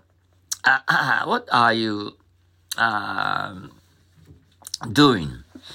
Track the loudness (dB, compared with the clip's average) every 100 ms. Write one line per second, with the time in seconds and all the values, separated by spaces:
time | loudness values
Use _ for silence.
0 | _ _ _ _ -14 -2 2 2 2 0
1 | 0 0 0 -4 0 4 4 2 0 -4
2 | -8 -14 _ _ _ _ -10 -2 -2 -2
3 | -4 -4 -4 -4 -6 -10 -18 -20 _ _
4 | _ _ -20 -20 _ _ -12 -10 0 4
5 | 6 4 -2 -10 -16 -20 -20